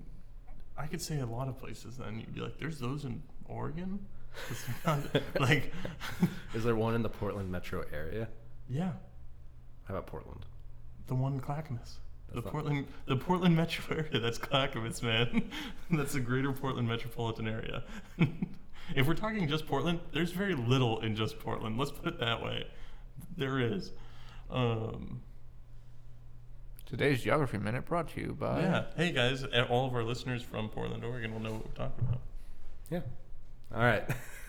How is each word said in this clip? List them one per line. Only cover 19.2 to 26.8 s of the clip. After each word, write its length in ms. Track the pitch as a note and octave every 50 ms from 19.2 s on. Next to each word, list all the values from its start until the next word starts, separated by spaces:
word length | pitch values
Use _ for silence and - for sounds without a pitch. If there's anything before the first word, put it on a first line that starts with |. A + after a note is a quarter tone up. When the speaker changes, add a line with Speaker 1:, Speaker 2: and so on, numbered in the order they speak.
| G#3+ A3 A3 G#3 F3
Speaker 1:
just 180 | C#3 D3+ D#3 -
Portland, 320 | - C#3 C#3 - E3+ E3+ E3+ - -
there's 200 | - D3 F3 E3+
very 240 | - F3+ G3+ G3 F3
little 440 | C3 A2+ A#2 B2+ C3+ C3 A2+ A2 -
in 140 | A2 A2 G#2
just 240 | G#2+ A2 - - -
Portland. 380 | - A#2 A2+ G#2+ A2+ A2 A2
Let's 140 | A#2+ C#3 -
put 160 | - - -
it 120 | E3+ E3 -
that 240 | A#2 A#2 A2+ A2 A2+
way. 240 | A2+ A#2 A2+ - - - - - - - - - - - - - - -
There 220 | - C3+ C3 C3+ C3
is. 320 | A#2+ A2+ G2+ F#2 - - - - - - - - - - - - - -
Um, 720 | - B2+ B2 A#2 A2+ A2 A2+ - - - - - - B2 - - - - - - - - - - - - - - - - - - - - - - - - - - - - - - - -